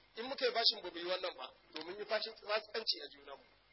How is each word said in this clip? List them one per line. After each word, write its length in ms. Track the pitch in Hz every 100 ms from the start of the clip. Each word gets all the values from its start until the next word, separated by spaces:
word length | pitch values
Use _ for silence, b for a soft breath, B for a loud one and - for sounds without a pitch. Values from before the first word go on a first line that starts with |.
| - -
in 80 | 254
muka 180 | 269 247
yi 60 |
bashin 280 | 226 226 214
ba 80 | 185
mu 80 | 170
yi 60 |
wannan 300 | 175 185 180 131
ba, 100 | 127 - -
to 100 | 156
mun 140 | 160 202
yi 60 |
fashin 300 | 202 214 220 220 202
fasikanci 520 | 214 - 226 220 -
a 60 | 143
junanmu. 360 | 143 143 139 - - _